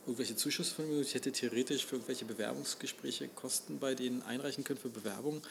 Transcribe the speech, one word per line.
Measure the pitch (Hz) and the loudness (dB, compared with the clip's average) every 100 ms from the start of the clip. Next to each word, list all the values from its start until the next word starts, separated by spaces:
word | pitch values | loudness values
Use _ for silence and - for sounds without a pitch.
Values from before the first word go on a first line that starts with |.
| - | -4
irgendwelche | 120 113 110 | 0 0 2
Zuschüsse | 147 143 170 | 2 2 0
von | - 156 | 0 2
mir. | 147 | 4
Ich | 131 131 | 4 2
hätte | 135 | 0
theoretisch | 131 120 113 127 139 - | 2 2 4 4 2 2
für | 127 | -2
irgendwelche | 113 127 113 | -2 -2 -2
Bewerbungsgespräche | 110 107 135 147 - - - 120 - 139 | 0 0 0 -2 -2 -4 -4 -4 -2 -4
Kosten | - 127 - - 143 | -6 -2 -2 -2 0
bei | 135 | 2
denen | 127 123 123 | 2 2 0
einreichen | 110 123 143 143 | 0 0 0 -2
können | 131 135 | -2 -2
für | 127 | -4
Bewerbungen. | 113 104 101 143 151 - | -4 -2 -2 -2 -2 -4